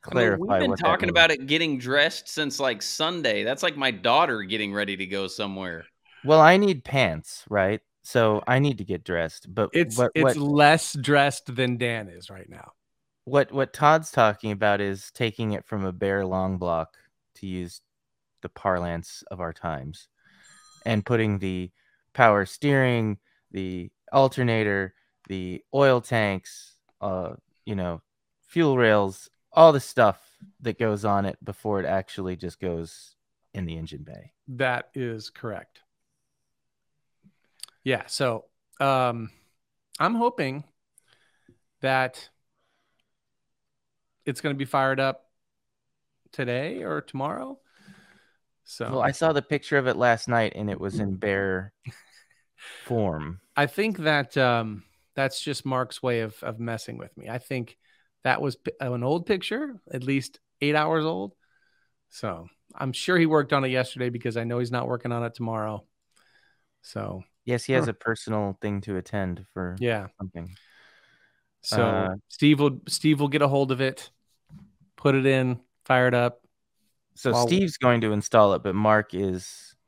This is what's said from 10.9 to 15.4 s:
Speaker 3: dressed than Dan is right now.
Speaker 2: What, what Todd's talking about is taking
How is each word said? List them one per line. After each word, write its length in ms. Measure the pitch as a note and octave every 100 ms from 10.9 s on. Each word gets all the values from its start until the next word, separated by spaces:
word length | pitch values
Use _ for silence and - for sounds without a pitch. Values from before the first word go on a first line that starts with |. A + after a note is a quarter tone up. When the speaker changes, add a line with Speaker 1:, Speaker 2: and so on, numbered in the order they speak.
Speaker 3:
dressed 640 | D3+ C3+ C#3+ C#3+ - - B2
than 220 | B2+ A#2+
Dan 300 | A#2+ A#2 G2+
is 220 | F2 F2+
right 180 | F#2+ -
now. 220 | - - _ _ _ _ _ -
Speaker 2:
What, 260 | C#3 C3+
what 220 | C3+ C3+
Todd's 360 | - D3 D#3+ D#3+
talking 440 | - A2 G#2 A2
about 260 | G2+ G#2 G2+
is 320 | G2+ G2 -
taking 400 | - A#2 G2+